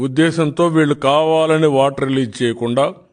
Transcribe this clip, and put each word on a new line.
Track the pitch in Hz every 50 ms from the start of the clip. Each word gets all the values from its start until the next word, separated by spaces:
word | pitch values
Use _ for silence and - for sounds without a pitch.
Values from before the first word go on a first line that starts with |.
ఉద్దేశంతో | 127 135 131 151 165 165 - 165 160 147 - - 170
వీళ్ళు | 170 160 160 156 143 147
కావాలని | 147 - 135 143 151 160 160 160 160 160 160 160 156 156
వాటర్ | 151 139 135 135 139 139 139 139 135
రిలీజ్ | 135 135 131 113 98 -
చేయకుండా | 123 120 113 117 120 117 120 135 139 170 190 - _ _